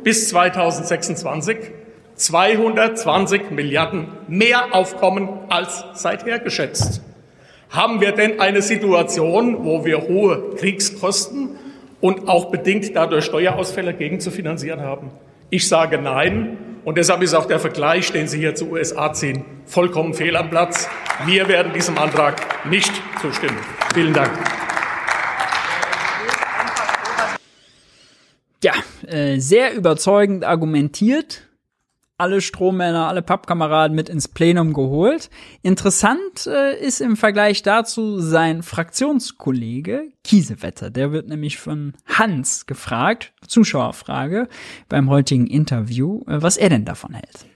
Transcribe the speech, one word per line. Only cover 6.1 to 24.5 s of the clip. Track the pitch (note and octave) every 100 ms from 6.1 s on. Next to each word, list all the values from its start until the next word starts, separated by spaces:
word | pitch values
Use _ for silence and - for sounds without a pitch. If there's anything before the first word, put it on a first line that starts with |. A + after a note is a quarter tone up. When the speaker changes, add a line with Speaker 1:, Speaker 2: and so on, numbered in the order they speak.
| G3+ - A#3
Speaker 1:
geschätzt. | A#3 - C#3 - - - - - - _ _ _ _
Haben | - A3 A3+
wir | G3+
denn | G#3 G#3+ G#3+
eine | G3 G3+
Situation, | G3+ A3 G#3 F3 E3+ - D#3+ F3+ A#3+ A3+
wo | D#3+ D#3+
wir | D#3 D#3
hohe | D#3 F3+ G#3 D3 B2+ -
Kriegskosten | F#3+ G3 - - - - - C#4 C4 - - - - -
und | F#3 F#3+ -
auch | F3+ F3
bedingt | F3+ - G3+ G3+ E3+
dadurch | D#3+ D#3 D3
Steuerausfälle | D3+ F3+ F3+ F3+ - F3
gegen | - D3+ F3+
zu | -
finanzieren | F3 E3 D#3+ C#3 D#3
haben? | C#3+ C3+ - - - - -
Ich | F#3 -
sage | E3 D#3+ D3+
nein. | C#3 C3 E3 G#3 A3 - - -
Und | - D#3+
deshalb | E3 F3
ist | F3+
auch | D#3+ D#3
der | D#3+
Vergleich, | D#3+ D3 D3 E3+ F3+
den | E3 D3+
Sie | C#3+
hier | D#3 D3+
zu | D#3+
U | E3
S | D3+ -
A | D3
ziehen, | D3+ D3 C3+ - - -
vollkommen | - F3 D#3+ D#3+
fehl | D3+ D#3+ E3
am | E3
Platz. | E3 E3+ - - - - - D3
Wir | F#3+ F#3+
werden | F3 E3+
diesem | D#3+ F3 D#3
Antrag | D3+ D3+ D3 C#3+ - - C#3+
nicht | F#3 G3+ G#3 - -
zustimmen. | D3+ B2+ C#3+ A2 - - -
Vielen | E3+ D#3+
Dank. | D3 C#3 - -